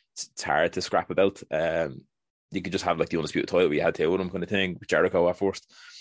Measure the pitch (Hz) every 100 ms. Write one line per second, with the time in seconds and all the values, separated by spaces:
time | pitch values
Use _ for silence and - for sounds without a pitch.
0 | _ - - - - 73 85 - - 95
1 | 90 85 98 - - 78 80 82 80 65
2 | - _ _ _ _ 95 90 92 87 82
3 | 78 85 76 82 - 87 90 73 85 82
4 | 80 92 92 92 87 101 95 87 - 82
5 | 90 90 87 90 98 - - - - -